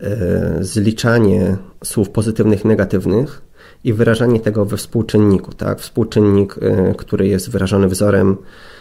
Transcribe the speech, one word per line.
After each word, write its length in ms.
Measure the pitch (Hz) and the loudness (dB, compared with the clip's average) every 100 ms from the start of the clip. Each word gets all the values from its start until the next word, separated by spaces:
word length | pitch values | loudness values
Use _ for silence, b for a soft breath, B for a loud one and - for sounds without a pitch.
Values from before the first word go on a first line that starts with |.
e, 580 | 101 107 90 90 85 82 | -6 -4 -2 0 -2 -4
zliczanie 960 | 95 110 104 113 117 117 104 98 95 95 - - | -4 -2 0 0 2 4 4 2 0 -2 -6 -16
słów 260 | - - 98 | -8 -2 -2
pozytywnych, 540 | - 110 110 107 101 | -2 -2 0 2 2
negatywnych 760 | 107 104 95 95 90 104 147 - - B B B | 2 0 0 -2 0 0 -2 -8 -20 B B B
i 80 | 131 | -4
wyrażanie 480 | 107 113 113 123 110 | 0 2 2 2 2
tego 240 | 110 104 | 0 -2
we 120 | 101 104 | -2 -4
współczynniku, 760 | - 117 110 107 104 92 - | -4 -4 0 2 4 2 -2
tak? 280 | - 104 101 | -8 -6 -6
Współczynnik, 760 | - - 110 110 104 101 98 - | -6 -4 -2 2 4 4 0 -2
e, 340 | 101 101 95 | -2 0 0
który 340 | 95 - 98 98 | -2 -4 -2 0
jest 220 | 95 - | 0 -2
wyrażony 380 | - 92 101 95 | -4 0 2 2
wzorem, 480 | 98 104 98 98 98 B B B B | 2 2 2 2 0 B B B B